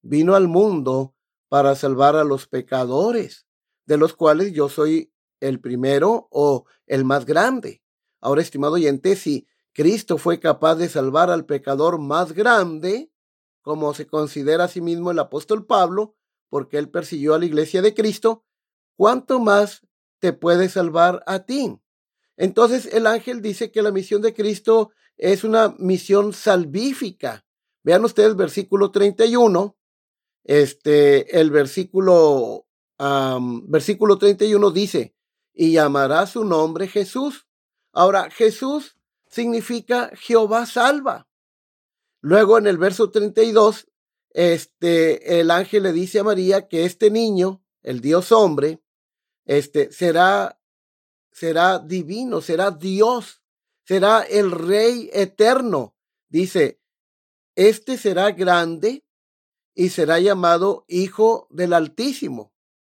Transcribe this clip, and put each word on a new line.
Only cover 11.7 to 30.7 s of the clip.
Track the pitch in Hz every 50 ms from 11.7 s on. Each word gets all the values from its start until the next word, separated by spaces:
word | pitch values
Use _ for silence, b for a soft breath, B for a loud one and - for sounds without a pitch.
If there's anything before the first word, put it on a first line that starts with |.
| 139 139 151 170 175 160
más | 147 139 147 165 180 160 160
grande, | 170 214 240 240 220 185 170 160 156 160 180 196 240 311 - _ _ _ _ _ _ _ _ _ _ _
como | 147 151 156 151 147 147
se | - 151
considera | - - 156 151 143 - 147 139 143 156 165 175
a | 175
sí | - 185
mismo | 170 170 170 170 170 175 175
el | 165
apóstol | 139 - - 156 - - 214 214 196
Pablo, | - 240 202 185 170 180 202 214 214 _ _ _ _ _ _ _ _
porque | - 139 131 - - 147
él | 147 143
persiguió | - 175 165 - 185 151 139 151 156
a | 160
la | 175
iglesia | 170 151 151 156 151 - 190 185
de | 214 214
Cristo, | 214 214 214 208 - - 226 226 220 _ _ _ _ _ _ _ _ _ _ _
¿cuánto | - 196 214 247 254 - - 262 254
más | 233 214 202 202 208 202 - - _ _ _ _ _ _ _ _
te | - 180 165
puede | - - 170 175 175 185 185
salvar | - 196 175 170 156 165 170 180 180 180 -
a | - 190 190 190
ti? | - 254 285 269 202 107 - _ _ _ _ _ _ _ _ _ _ _
Entonces, | - - 190 185 - 226 233 240 262 - - -
el | 226 233
ángel | 214 220 226 - - 240 240
dice | 202 214 202 - 233 214
que | - 220 208
la | 208 196
misión | 190 190 - 214 208 208
de | 226 214
Cristo | - 208 208 208 - - - 220 226 214 214 _ _ _ _ _
es | - - 180 196 190 214
una | 220 220 226 220 208 - -
misión | - 185 190 180 - - 196 202 202 214 185
salvífica. | - - 214 196 180 175 147 139 190 233 277 262 - 269 202 180 _ - 127 113 104 _ _ _ _ _ _ _ _ -
Vean | 143 170 190 220
ustedes | 226 226 - 208 220 220
versículo | 185 196 - - 202 190 - - 196 202 196
treinta | 196 202 202 202 196 - 226
y | 226 233
uno. | 247 240 220 190 175 196 208 - _ _ _ _ _ _ _ _ _ _ _ _ _ _
Este, | - 139 147 143 135